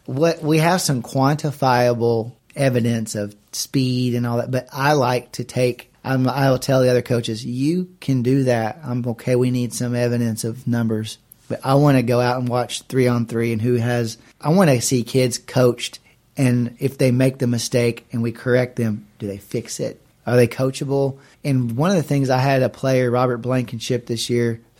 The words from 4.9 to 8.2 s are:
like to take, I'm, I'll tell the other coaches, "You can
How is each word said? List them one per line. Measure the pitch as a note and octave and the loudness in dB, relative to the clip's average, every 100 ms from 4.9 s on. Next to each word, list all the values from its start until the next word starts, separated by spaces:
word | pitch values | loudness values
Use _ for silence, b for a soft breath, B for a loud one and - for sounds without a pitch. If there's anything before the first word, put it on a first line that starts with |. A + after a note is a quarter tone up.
like | D3+ B2 B2+ - | 4 2 0 -4
to | - | -12
take, | A#2+ B2+ B2+ A#2+ - _ | -8 -2 0 -2 -12 _
I'm, | - C3 B2+ | -4 0 0
I'll | C3+ C3+ C3 | 2 2 2
tell | - C3 | 2 2
the | B2+ | 4
other | B2 | 2
coaches, | A#2+ A#2+ A#2 A2 | 0 -2 -2 -8
"You | B2+ B2 C#3+ F3+ F3+ - | -8 -4 -2 -2 -4 -8
can | - C3 | -4 0